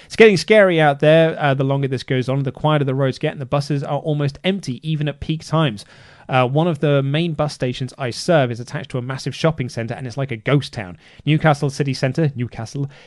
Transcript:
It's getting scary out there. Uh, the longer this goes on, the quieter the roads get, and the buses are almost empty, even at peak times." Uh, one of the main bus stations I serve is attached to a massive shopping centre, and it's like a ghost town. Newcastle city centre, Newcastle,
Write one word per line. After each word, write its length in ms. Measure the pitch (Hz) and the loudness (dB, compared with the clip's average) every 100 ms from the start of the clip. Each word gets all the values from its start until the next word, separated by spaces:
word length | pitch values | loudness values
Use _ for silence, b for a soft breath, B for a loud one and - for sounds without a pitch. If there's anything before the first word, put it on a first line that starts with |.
| B | B
It's 100 | - | 6
getting 220 | 220 185 | 6 6
scary 420 | - 214 190 165 | 4 6 6 6
out 200 | 151 139 | 4 4
there. 380 | 151 160 160 - | 6 6 4 2
Uh, 140 | 147 | 0
the 100 | 135 135 | 0 0
longer 220 | 139 139 | 0 -2
this 140 | 131 | -4
goes 260 | - 131 127 | -2 -2 0
on, 140 | 135 | -2
the 80 | 135 | -2
quieter 340 | - 151 151 139 | -2 0 0 0
the 100 | 131 | 0
roads 240 | 135 123 | -2 -2
get, 140 | 151 | -4
and 80 | - | -6
the 40 | 127 | -4
buses 380 | 151 139 143 | -2 -2 -4
are 160 | - 143 | -2 -4
almost 400 | 160 147 147 - | -2 -2 -2 -2
empty, 360 | 180 196 - 120 156 | -4 -4 -4 -8 -4
even 200 | 156 151 | -4 -4
at 100 | 143 | -6
peak 260 | - 160 - | -6 -6 -2
times." 380 | 156 151 101 - B B B B | 0 0 -2 -10 B B B B
Uh, 160 | 131 123 | 0 2
one 220 | 139 175 | 2 0
of 120 | 147 | 0
the 220 | 151 143 | 2 2
main 300 | 139 147 170 | 2 0 -2
bus 220 | 156 151 | -2 -4
stations 400 | - 127 123 127 - | -4 -6 -4 -8 -8
I 120 | 131 | -8
serve 420 | - - 165 127 | -4 2 4 2
is 80 | 117 | -2
attached 320 | 120 143 - | -8 -12 -8
to 60 | 131 | -8
a 40 | |
massive 320 | 123 131 - | -6 -8 -8
shopping 360 | - 160 160 123 | -2 -2 -2 -4
centre, 240 | - 113 | -6 -6
and 120 | 117 131 | -8 -8
it's 120 | - | -8
like 120 | 139 | -6
a 60 | 113 | -6
ghost 380 | - 143 - | 0 0 0
town. 240 | - 92 87 B B B | -8 -12 -14 B B B
Newcastle 440 | 156 160 139 147 | 2 4 2 0
city 240 | 135 143 | -2 -4
centre, 400 | 131 135 123 156 120 | -2 -2 0 -2 -2
Newcastle, 540 | 120 - 110 143 139 B | -6 -8 -10 -8 -8 B